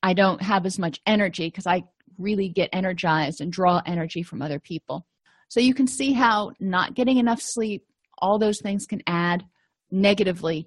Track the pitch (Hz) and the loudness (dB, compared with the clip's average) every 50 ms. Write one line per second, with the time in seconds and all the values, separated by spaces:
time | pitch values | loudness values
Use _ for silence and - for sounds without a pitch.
0 | - 190 185 190 196 190 180 - 185 202 208 190 175 190 185 - 180 165 - - | 0 2 4 4 4 4 2 0 -2 0 0 0 0 -2 -4 -4 -4 -4 -6 -4
1 | - - 214 208 202 185 165 - 165 165 - - 180 180 180 185 175 - _ _ | -2 0 2 2 2 0 -2 -4 -6 -6 -6 -4 -2 0 0 0 -2 -6 _ _
2 | _ _ 185 - 180 208 214 196 196 185 165 190 170 - - 185 190 185 180 165 | _ _ _ -8 -4 -2 -2 -2 -2 -2 0 0 -2 0 -2 -2 -2 -2 -4 -2
3 | - 170 156 160 151 139 - - 147 175 170 190 185 180 175 175 175 156 175 170 | 0 2 2 2 0 -2 -4 -6 -8 -8 -2 2 4 4 4 4 2 -2 -2 -4
4 | 165 165 - 165 175 - - - - 151 143 151 - - 165 160 - - 143 180 | -4 -4 -6 -8 -10 -8 -8 -8 -6 -6 -6 -8 -8 -10 -10 -10 -10 -10 -10 -12
5 | - _ _ _ _ _ _ _ _ _ - 240 247 254 254 262 262 254 - - | -12 _ _ _ _ _ _ _ _ _ 0 2 4 4 4 4 2 0 0 -2
6 | 277 269 269 240 254 233 214 208 208 - - - 190 190 180 185 175 - - - | -2 0 2 4 4 4 4 2 0 -4 -8 -8 -6 -2 0 0 0 0 -2 0
7 | 247 247 262 254 233 233 226 214 - - - 233 220 220 202 - - _ _ _ | 0 2 4 4 4 2 0 -2 -4 -6 -6 -4 -4 -4 -4 -6 -10 _ _ _
8 | _ _ _ - 180 190 208 214 220 214 208 - - 202 202 202 - - 214 - | _ _ _ -2 0 2 2 2 2 2 0 -2 -4 -4 -4 -4 -4 -6 -8 -6
9 | - - 175 170 175 175 175 180 - - _ _ _ _ _ _ _ _ 185 190 | -4 -2 0 0 2 0 0 -2 -4 -8 _ _ _ _ _ _ _ _ -2 2
10 | 196 202 202 202 208 185 180 180 160 165 165 156 160 | 4 4 4 4 2 0 0 0 -2 -2 -2 -4 -6